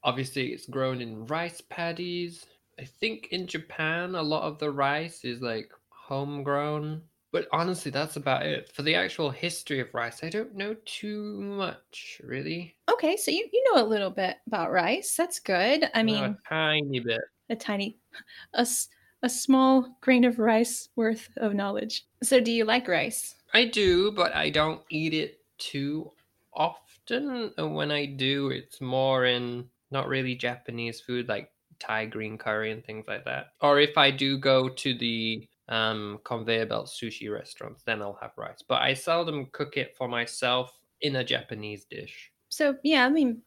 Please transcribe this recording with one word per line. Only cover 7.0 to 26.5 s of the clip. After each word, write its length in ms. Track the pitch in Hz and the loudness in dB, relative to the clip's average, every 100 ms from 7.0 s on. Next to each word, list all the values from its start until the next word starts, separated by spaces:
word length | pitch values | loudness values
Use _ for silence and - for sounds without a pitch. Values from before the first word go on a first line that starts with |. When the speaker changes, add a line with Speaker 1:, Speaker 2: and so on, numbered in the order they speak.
| - _ _ | -12 _ _
Speaker 1:
But 160 | 170 - | -4 0
honestly, 400 | 151 170 180 147 | 0 0 -2 -4
that's 240 | 135 156 | -4 -4
about 320 | 151 139 135 151 | -2 0 2 0
it. 240 | 143 - | -4 -6
For 120 | - | -4
the 120 | 147 | 2
actual 360 | 170 185 - 151 | 2 2 0 -4
history 500 | 131 175 - - 139 | -2 -6 -6 -4 -4
of 120 | 123 | -2
rice, 280 | 123 117 - | -4 -6 -6
I 60 | 160 | -6
don't 260 | 208 226 | -4 -6
know 220 | 196 202 220 | -6 -6 -6
too 560 | - - 208 208 208 202 | -10 -10 -6 -6 -8 -8
much, 800 | 202 202 190 - _ - - - | -6 -4 -4 -6 _ -16 -16 -16
really. 540 | 120 127 147 165 175 _ - | -8 -6 -4 -6 -8 _ 0
Speaker 2:
Okay, 280 | 480 320 381 | 2 2 2
so 160 | - | 0
you, 160 | 311 453 | -2 2
you 220 | 466 523 | 4 6
know 80 | 359 | 6
a 20 | |
little 260 | 220 214 190 | 6 2 0
bit 260 | 190 185 - - | 0 -2 -4 -4
about 240 | 214 165 | -2 2
rice. 460 | 185 170 302 - - | 2 2 0 -2 -2
That's 240 | 349 - | -2 -2
good. 460 | - 185 208 302 311 | 0 2 4 4 4
I 40 | |
Speaker 1:
I 100 | 226 | 2
know 120 | 226 | 2
a 140 | 214 - | 2 0
Speaker 2:
mean, 100 | 202 - | -4 -4
Speaker 1:
tiny 520 | 160 156 151 143 127 | 0 4 2 2 -2
bit. 220 | 120 113 - _ _ | 0 -2 -4 _ _
Speaker 2:
a 60 | 220 | -6
tiny, 420 | - 208 202 - _ - - - - | -2 -4 -4 -8 _ -20 -20 -20 -6
a 60 | - | 0
s-, 300 | 240 - - _ _ _ | 0 0 -6 _ _ _
a 40 | 247 | -4
small 680 | - - 262 262 262 254 - | -2 4 6 8 6 4 -2
grain 200 | - 254 | 4 6
of 140 | 247 240 | 6 4
rice 500 | 220 220 240 - - | 4 4 4 -2 -6
worth 340 | - 226 220 - - | 0 0 0 -6 -4
of 160 | 220 | -2
knowledge. 520 | 202 196 208 220 - _ _ | 0 -2 -4 -4 -8 _ _
So 160 | 240 262 | 4 4
do 140 | 226 | 4
you 120 | 233 | 2
like 220 | 220 240 247 | 4 2 2
rice? 480 | 170 143 - - - _ | 0 0 -4 -8 -14 _
Speaker 1:
I 120 | 214 | 4
do, 480 | 233 220 196 175 202 | 4 4 6 6 4
but 240 | 202 170 151 | 2 2 2
I 140 | 156 | 2
don't 320 | 151 156 160 _ | 4 2 0 _
eat 260 | 156 160 | -4 -2
it 260 | 156 151 - _ _ | -2 -4 -8 _ _
too 540 | - 139 139 151 160 _ _ _ _ | -8 -4 -4 -4 -8 _ _ _ _